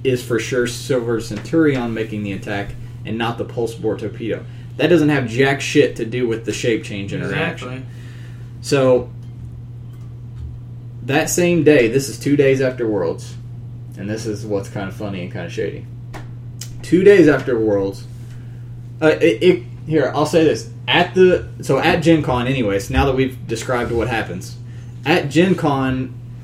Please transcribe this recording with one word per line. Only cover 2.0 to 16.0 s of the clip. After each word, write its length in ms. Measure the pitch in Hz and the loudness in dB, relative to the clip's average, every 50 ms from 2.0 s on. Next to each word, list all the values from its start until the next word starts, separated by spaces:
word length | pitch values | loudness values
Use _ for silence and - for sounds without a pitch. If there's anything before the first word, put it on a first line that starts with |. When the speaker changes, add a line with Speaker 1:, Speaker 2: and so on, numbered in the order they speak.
| 110 110 107 104 104 | -4 -4 -4 -6 -4
Speaker 1:
the 100 | 101 95 | -4 -6
attack 420 | 98 - 113 104 101 101 - - - - - - - - | -6 -6 -6 -6 -4 -4 -6 -8 -10 -12 -12 -12 -12 -8
and 120 | 110 107 110 | -6 -4 -2
not 200 | 117 117 120 - | -2 -2 -2 -4
the 80 | 104 | -6
pulse 280 | - - 123 117 113 - | -6 -4 -4 -4 -4 -4
bore 240 | - - 110 101 - | -4 -2 -2 -2 -2
torpedo. 460 | 113 101 - - 117 110 90 - - - - - - - - | -4 -8 -8 -6 -4 -4 -4 -4 -6 -12 -14 -14 -14 -14 -4
That 120 | - 135 160 | -2 2 4
doesn't 220 | 175 165 151 147 | 6 6 6 4
have 180 | 151 139 127 113 | 2 2 0 -2
jack 340 | 110 123 139 139 139 139 | 2 2 4 4 4 0
shit 340 | - - - 147 135 120 - | -2 2 4 6 6 6 4
to 100 | - 117 | -4 -6
do 220 | 110 117 127 123 113 | -4 -2 -2 0 0
with 180 | 113 110 - | -2 -2 -4
the 80 | 104 104 | -6 -6
shape 300 | - - 123 113 98 - | -2 0 0 0 0 -2
change 300 | - 107 101 98 98 101 | -6 -8 -8 -8 -6 -6
interaction. 540 | 92 90 - - 151 160 170 165 - 131 127 | -6 -4 -4 -2 -2 -2 -2 -4 -6 -10 -10
Speaker 2:
Exactly. 160 | 127 131 127 - - - - - - - - - - - - - - - | -10 -10 -12 -12 -14 -14 -14 -14 -14 -14 -14 -14 -14 -14 -14 -14 -14 -12
Speaker 1:
So, 480 | - - 147 139 135 131 127 123 123 - - - - - - - - - - - - - - - - - - - - - - - - - - - - - - - - - - - - - - - - | -4 0 2 4 6 6 4 4 2 -2 -12 -14 -14 -14 -14 -14 -14 -14 -14 -14 -14 -14 -14 -14 -14 -14 -14 -14 -14 -14 -14 -14 -14 -14 -12 -12 -12 -12 -12 -12 -14 -14 -14 -14 -14 -14 -14 -12 -4
that 260 | 123 135 151 156 170 | 0 2 2 2 2
same 340 | - - 175 175 175 170 143 | 0 2 2 4 4 4 6
day, 240 | 147 151 139 120 110 | 6 8 8 6 4
this 220 | 113 135 135 117 | 4 2 0 0
is 100 | 107 - | -8 -4
two 160 | - 139 143 | 0 2 4
days 240 | 143 139 135 135 131 | 4 6 4 4 4
after 260 | 135 127 123 123 123 110 | 2 0 0 0 -2 0
Worlds, 460 | 107 98 87 82 78 - - - - - - - - - - - - - - - - - | 0 0 0 -2 -2 -4 -8 -12 -12 -14 -14 -14 -14 -14 -14 -14 -14 -14 -14 -14 -12 -10
and 120 | 92 101 | -6 -6
this 160 | 107 113 120 | -6 -4 -4
is 200 | 113 107 104 117 | -4 -6 -6 -4
what's 240 | 110 104 98 95 - | -4 -4 -4 -4 -4
kinda 220 | - 107 95 95 | -6 -6 -6 -6
funny 300 | - - 107 101 95 92 87 | -8 -8 -8 -6 -6 -6 -8
and 80 | 90 | -8
kinda 180 | - 98 87 85 | -8 -8 -8 -8
shady. 360 | - - 95 92 - - - - - - | -6 -4 -4 -4 -4 -8 -12 -12 -14 -14